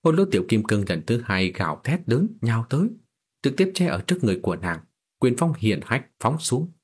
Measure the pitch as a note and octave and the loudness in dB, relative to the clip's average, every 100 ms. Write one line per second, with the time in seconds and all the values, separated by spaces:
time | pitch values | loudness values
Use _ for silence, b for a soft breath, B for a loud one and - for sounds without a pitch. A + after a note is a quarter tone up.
0 | E3 D#3+ - G2 - A2 G#2+ G#2 G2 E2+ | 4 4 2 0 2 0 2 -2 0 -4
1 | D#2+ A#2+ A#2+ F#2+ F#2 - F2 D2+ - E3+ | 0 -2 0 0 0 -2 -4 -4 -2 -2
2 | C#3 A#2+ G#3+ - A#2 A2+ A#2 C#3 A3 - | 0 0 0 -2 -2 -2 -2 -2 -2 -4
3 | _ _ _ _ C#3 C#3 F#3+ F#3 F3 F#2 | _ _ _ _ -4 0 0 2 0 0
4 | - F3+ G#2+ F2+ - E2 F2+ E2 - _ | -2 0 0 0 -2 -2 -4 -6 -10 _
5 | _ _ B2+ A#2+ E3+ C#3+ G#2+ F2 - B2 | _ _ 0 2 0 2 0 0 -2 -4
6 | - _ - D#3+ - B2+ E3 - | -4 _ -2 0 -2 -2 -4 -10